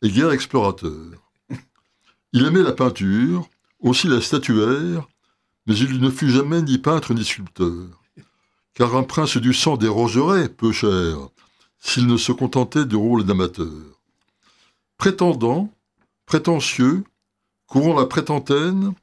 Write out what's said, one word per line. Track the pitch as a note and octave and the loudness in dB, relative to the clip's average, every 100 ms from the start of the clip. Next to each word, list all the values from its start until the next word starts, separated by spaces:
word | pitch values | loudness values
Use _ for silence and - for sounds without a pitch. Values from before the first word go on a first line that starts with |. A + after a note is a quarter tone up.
et | A2 | 0
guère | G#2 D#3+ | 2 2
explorateur. | C3 - C3 G2+ - E2 D#2 E2 E2+ _ _ - B2+ - _ _ _ _ _ _ | 0 0 0 0 -2 -8 -10 -16 -20 _ _ -14 -14 -16 _ _ _ _ _ _
Il | B2 D3 | 2 4
aimait | F#3 | 4
la | D3+ | 2
peinture, | B2 B2+ - F#2+ G#2 C#3 F3 - _ _ _ | 0 -2 0 -2 0 0 -2 -6 _ _ _
aussi | B2 B2+ F3 | 0 0 2
la | A#2+ | 0
statuaire, | - D3 C3 G#2+ G#2+ C#3 F3 E3+ C3+ _ _ _ _ _ A2 | 0 -2 0 2 2 0 -2 -6 -8 _ _ _ _ _ -2
mais | G#2+ | 0
il | C3+ B2+ | 0 0
ne | C3 | 0
fut | C3 C#3+ | 0 2
jamais | B2+ C#3+ E3+ | 2 2 0
ni | D3+ B2+ | 0 0
peintre | D3+ D#3+ - | 0 -2 -2
ni | A#2 | -4
sculpteur. | G2+ - F#2 - F2 F2 F2+ F2 _ - - _ _ _ _ | -4 -8 -10 -4 -4 -4 -12 -20 _ -20 -20 _ _ _ _
Car | - A#2+ B2+ | -2 0 0
un | |
prince | B2+ D#3+ D3+ B2 | -2 -2 -2 0
du | B2 | 0
sang | B2 D#3+ B2+ | 0 0 0
dérogerait, | A2 G#2 A2+ A#2 D#3 F#3+ C3 | 0 2 2 2 2 2 -2
peu | - A2+ | -2 -2
cher, | G#2+ G#2 F#2 E2 D2+ C2+ _ _ _ _ _ | 0 0 0 -2 -4 -12 _ _ _ _ _
s'il | - B2 A#2+ | -4 0 2
ne | A#2 | 2
se | - | 0
contentait | B2 B2+ C3+ A#2+ D#3 C3+ | -2 -2 -2 0 -2 0
du | G#2+ | 0
rôle | A2+ A#2+ | 2 2
d'amateur. | G2 F#2+ F2+ F#2 D#2+ D#2 D2 _ _ _ _ _ _ _ _ _ _ - | 2 0 -2 -4 -10 -12 -20 _ _ _ _ _ _ _ _ _ _ -2
Prétendant, | G3 F#3+ F3 A#2+ A#2 D#3 G#3 - _ _ _ _ - | 0 2 0 0 0 0 -4 -10 _ _ _ _ -4
prétentieux, | D#3 E3+ D#3+ - - B2+ F#3 - _ _ _ _ _ _ | -2 0 -2 -2 2 2 2 -4 _ _ _ _ _ _
courant | C3+ D#3+ D3+ | 0 2 2
la | C3 | 0
prétentaine, | D#3+ - C#3+ C#3 C#3+ E3+ F#3+ G3 F#3 | -2 -2 -4 0 0 0 -2 -2 -6